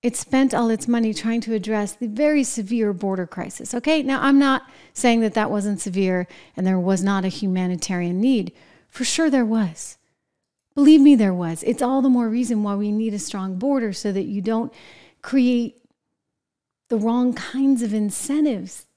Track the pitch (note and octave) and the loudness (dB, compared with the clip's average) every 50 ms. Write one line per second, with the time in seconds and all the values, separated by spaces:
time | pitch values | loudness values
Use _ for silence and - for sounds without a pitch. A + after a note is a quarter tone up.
0 | - A#3+ A#3+ - - _ - C4 C4+ C4 B3+ - A#3+ A3+ A3+ G#3+ - - A#3+ A#3 | -2 -2 -4 -4 -6 _ 0 2 2 2 2 0 0 0 0 -2 -2 -2 0 0
1 | A3+ A3 G#3 - - A3+ A3+ A#3 A3 A3 A3+ G#3+ F#3 G#3+ A3 G#3+ G#3 G3 - _ | 0 -2 -2 -2 -4 -2 -2 -2 -2 -4 -4 -4 -4 -4 -4 -4 -4 -4 -6 _
2 | A#3+ A3 G#3 A3 D4+ D4 D4+ D4 C4 - - A#3+ G#3 F#3+ A#3 A#3 A3 G#3 G3 F3 | -8 -8 -2 0 0 2 2 2 0 0 -4 -6 -4 -4 -2 0 0 0 -2 -2
3 | G3+ G3 F#3+ F#3 F3+ E3+ - - - F#3 - - - - - A#3+ A#3+ D4 D#4+ D#4 | -2 -4 -2 -4 -6 -8 -8 -12 -12 -10 -12 -14 -12 -8 -8 -4 0 0 0 0
4 | C4+ C4 C4+ C4 - C#4 C#4 C#4 C#4+ C4+ C4+ C4+ - - - - - - _ - | 0 0 -2 0 2 4 6 6 6 4 2 -2 -4 -10 -20 -20 -20 -18 _ 0
5 | - B3 A#3 A#3 A3+ G#3+ - A3+ G#3+ - G#3 G#3 G3 G#3 G3+ E3+ - G#3 F3 G3 | 2 2 2 4 2 0 0 0 -2 0 -2 -2 -2 -2 -4 -4 -6 -6 -2 0
6 | G3 F#3 F#3 F3+ F3+ - - - - - _ - F#3 F#3 F#3+ F#3 F3 F#3 G3 F3+ | 0 0 0 -2 -4 -6 -10 -20 -20 -18 _ -4 -2 0 0 0 0 0 0 0
7 | F#3+ G3 G3+ F#3+ F3+ F#3+ F#3 - - G3 F#3 F#3 F#3 F3+ F3+ E3+ - - F#3+ F3 | 0 0 0 0 -2 -4 -4 -4 -4 -2 -2 0 0 -2 -2 -4 -4 -6 -4 -4
8 | F3 F3 F3 F#3 G#3+ C4 C4+ A3+ F#3 F3 _ _ - _ _ _ _ _ _ - | -2 -2 -2 0 0 2 2 0 -2 -4 _ _ -20 _ _ _ _ _ _ -8
9 | C4 - - - E4 D#4 C4+ C4+ A#3+ G#3+ A3+ A3+ G#3+ F3 D#3+ - - - - _ | -6 -4 -2 0 0 2 2 2 2 2 0 0 0 -2 -4 -10 -16 -16 -16 _
10 | _ _ _ _ _ _ _ _ _ _ _ _ _ _ _ C#4+ C#4+ D4 D#4 D#4 | _ _ _ _ _ _ _ _ _ _ _ _ _ _ _ 4 8 8 10 10
11 | C#4 D4 C#4+ A#3 A3 G3 F#3 F3+ F3 E3 E3 D#3+ - - A#3+ - C#4 A#3+ C4 C4+ | 10 8 8 8 6 2 0 -2 -4 -6 -6 -4 -2 -4 -2 0 0 0 0 2
12 | B3+ C#4 B3 B3 A#3+ A3+ A3 A#3+ B3 G#3+ A#3+ G#3+ G#3 G3+ G3+ G3+ G#3 G#3 G#3 G#3+ | 2 4 2 2 2 0 0 -2 -2 0 0 -2 -2 -2 -2 -2 -2 -2 -2 -2
13 | A3+ A3+ G3+ G#3 G3+ - - G3+ F#3+ F#3+ F#3+ F3+ G#3+ C#4 C#4+ C4+ A#3 G#3+ F#3 - | -2 -2 -4 -6 -8 -8 -8 -8 -8 -6 -6 -4 -2 0 0 0 -2 -4 -6 -6
14 | - G#3 F#3+ G3 G3 - G#3 G3+ F#3 A3 A3+ A3 A#3 - - - - - - - | -6 -4 -4 -4 -4 -4 -6 -6 -4 -2 -2 -2 -4 -6 -10 -18 -20 -20 -20 -20
15 | - - _ _ - - - C4+ B3 B3 B3 A#3+ A#3+ - - _ _ _ _ _ | -20 -20 _ _ -12 -2 0 2 2 4 2 0 -2 -4 -8 _ _ _ _ _
16 | _ _ _ _ _ _ _ _ _ _ _ _ _ _ _ _ _ _ A#3+ A3 | _ _ _ _ _ _ _ _ _ _ _ _ _ _ _ _ _ _ -2 0
17 | G#3 A#3 A#3 B3 B3 B3+ A#3+ - - - - C4 C4+ C4+ C4+ A#3+ A#3+ G#3+ G#3 A3 | 0 0 0 2 0 0 -2 -4 -10 -8 -4 0 2 2 2 2 0 -2 -2 -2
18 | G#3+ G#3 F#3+ - - - C#4 D4+ D4+ D4+ A#3+ F#3+ - F#3+ - - - _ _ | -2 -2 -4 -6 -4 -2 0 0 2 0 0 -2 -6 -10 -14 -18 -20 _ _